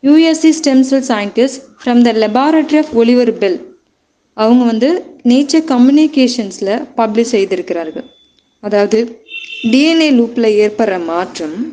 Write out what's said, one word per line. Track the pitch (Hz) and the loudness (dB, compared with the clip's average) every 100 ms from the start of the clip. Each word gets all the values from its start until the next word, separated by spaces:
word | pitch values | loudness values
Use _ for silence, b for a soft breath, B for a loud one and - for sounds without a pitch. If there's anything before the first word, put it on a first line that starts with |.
| 269 | 4
யூ | 302 330 | 4 4
எஸ் | 320 | 2
சி | 320 311 | 2 2
stem | 294 262 262 | 2 2 2
cell | 269 254 | 0 0
scientist | 220 202 214 262 269 - _ | -4 -4 -2 -2 -2 -20 _
from | - 240 240 | 0 2 4
the | 220 | 2
laboratory | 214 220 285 320 302 302 | 0 0 2 0 2 0
of | 302 226 | 0 0
Oliver | 233 247 233 185 | 2 2 0 -2
Bell | 196 175 - _ _ _ _ _ _ - | -4 -4 -8 _ _ _ _ _ _ -4
அவங்க | 220 247 240 | 2 2 2
வந்து | 220 254 359 - - 240 | 0 0 -2 -6 -8 0
நேச்சர் | 254 285 320 320 | 0 2 -2 0
கம்யூனிகேஷன்ஸ்ல | 254 254 285 311 294 254 - 202 - 190 220 - - | 2 4 4 2 2 0 0 -8 -6 -4 -4 -6 -4
பப்ளிஷ் | 226 214 233 | -2 0 0
செய்திருக்கிறார்கள். | 220 196 190 175 170 160 156 - _ _ _ _ _ 208 | 0 -2 -4 -6 -8 -8 -12 -16 _ _ _ _ _ -4
அதாவது | 208 202 220 233 - _ - - - 233 | -2 0 0 -2 -10 _ -18 -16 -8 0
டி | 254 311 | 2 2
என் | 330 311 | 2 2
ஏ | 254 | 2
லூப்ல | 233 240 226 208 208 | 0 0 0 2 0
ஏற்படுற | 208 220 185 165 | 0 -4 -2 -4
மாற்றம் | 170 185 - 160 170 311 | -6 -6 -8 -10 -8 -10